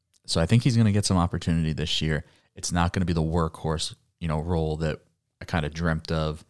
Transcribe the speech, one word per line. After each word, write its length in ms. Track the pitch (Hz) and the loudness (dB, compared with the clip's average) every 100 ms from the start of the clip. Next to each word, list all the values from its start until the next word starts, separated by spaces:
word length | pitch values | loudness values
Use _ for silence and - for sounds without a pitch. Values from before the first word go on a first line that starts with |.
| _ _ - | _ _ -4
So 160 | - | 0
I 40 | - | 4
think 180 | 117 | 4
he's 120 | 139 117 | 4 4
gonna 160 | 110 | 4
get 140 | 101 - | 2 2
some 120 | 92 | 2
opportunity 540 | 85 87 - 82 80 | 2 0 0 0 0
this 300 | 73 78 - | -2 -2 -2
year. 240 | 78 76 - _ _ | 0 -2 -4 _ _
It's 200 | - - | -12 -4
not 180 | 87 87 | 0 0
gonna 140 | 95 87 | 0 0
be 80 | |
the 80 | 82 | 0
workhorse, 760 | 80 85 80 - 80 78 - - _ _ | 0 0 -2 -2 -4 -4 -6 -10 _ _
you 80 | 82 | -4
know, 140 | 78 | -2
role 340 | 82 85 78 78 | 0 0 0 -2
that 220 | 80 - _ _ _ _ | -2 -4 _ _ _ _
I 40 | - | -6
kinda 240 | 87 73 | -4 -4
dreamt 420 | 78 85 80 - | -2 -2 -2 -2
of, 320 | 80 78 76 | -2 -2 -4